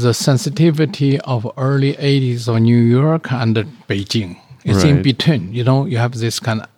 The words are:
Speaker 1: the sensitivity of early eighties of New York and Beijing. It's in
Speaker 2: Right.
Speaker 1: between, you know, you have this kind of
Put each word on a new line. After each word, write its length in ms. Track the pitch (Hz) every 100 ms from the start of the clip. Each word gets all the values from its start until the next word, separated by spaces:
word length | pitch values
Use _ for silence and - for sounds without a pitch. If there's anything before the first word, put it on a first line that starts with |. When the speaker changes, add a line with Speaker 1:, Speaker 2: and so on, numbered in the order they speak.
Speaker 1:
the 120 | 120
sensitivity 1080 | 113 - 131 147 131 165 151 147 - 139 135
of 260 | - 123 117 -
early 380 | 135 139 139 147
eighties 500 | 143 139 127 120 117
of 100 | 113
New 180 | 113 120
York 540 | 117 123 151 160 -
and 240 | 123 113 110 104 - -
Beijing. 500 | 98 98 120 95 92 _ - -
It's 180 | 98
in 120 | 92 143
Speaker 2:
Right. 80 |
Speaker 1:
between, 500 | 139 123 - 139 87
you 100 | 120
know, 220 | 123 135 139
you 120 | 117
have 140 | 120 117
this 220 | 113 -
kind 200 | - 110
of 60 | -